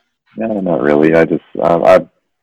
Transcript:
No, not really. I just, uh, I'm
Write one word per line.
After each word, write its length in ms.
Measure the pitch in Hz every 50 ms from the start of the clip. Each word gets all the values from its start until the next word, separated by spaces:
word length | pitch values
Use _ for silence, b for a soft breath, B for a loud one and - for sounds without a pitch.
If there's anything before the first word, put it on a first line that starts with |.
| _ _ _ _ _ _ _
No, 220 | 107 110 113 110 101
not 220 | 95 90 82 64
really. 320 | 65 73 73 73 78 80 80
I 120 | 82 82
just, 180 | 80 82 73 - _ - 87
uh, 220 | - 85 85 82 -
I'm 260 | 92 92 90 87 - _ _ _ _ _ _